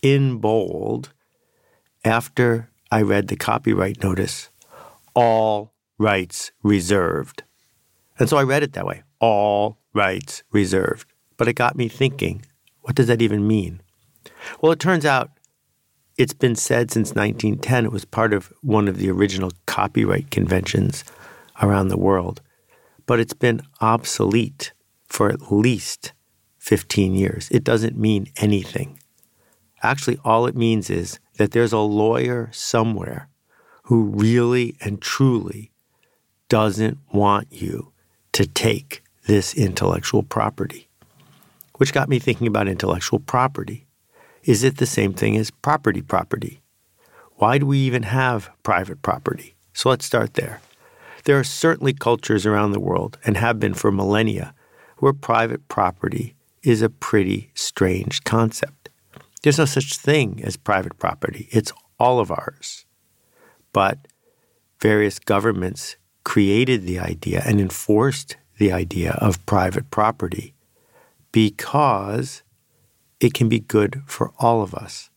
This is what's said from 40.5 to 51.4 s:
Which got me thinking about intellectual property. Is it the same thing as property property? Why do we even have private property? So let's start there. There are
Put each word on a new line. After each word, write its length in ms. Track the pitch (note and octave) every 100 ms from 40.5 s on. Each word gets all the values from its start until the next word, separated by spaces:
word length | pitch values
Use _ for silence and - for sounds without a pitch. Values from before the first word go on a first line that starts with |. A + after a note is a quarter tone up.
| - G2 - _ _ _ _ _ _ _ _ _ -
Which 180 | C#3
got 160 | C#3 C3+
me 80 | C3
thinking 300 | - A#2 A#2
about 200 | G#2 G2
intellectual 520 | F2+ F#2+ F2 - -
property. 680 | - B2+ C3 C#3 G2 A2 _ _ _ _ _ _
Is 200 | - A2
it 140 | C3 C#3
the 100 | B2+
same 260 | - G2+
thing 240 | F#2+ A2 G#2+
as 140 | G#2+
property 500 | - - D3+ A#2 F#2+
property? 640 | - F#2 F2 - - - _ _ _ _ _ _ _ _
Why 240 | G#2+ C#3
do 80 | C#3+
we 100 | C#3
even 260 | C3+ B2
have 460 | G#2+ B2 B2+ A#2 - _
private 400 | - F2+ F#2+ -
property? 520 | - F2+ - - - _ _
So 160 | - B2+
let's 180 | B2+ -
start 260 | A#2+ A2
there. 260 | - - A2+ _ _ _ _ - - -
There 120 |
are 60 | C#3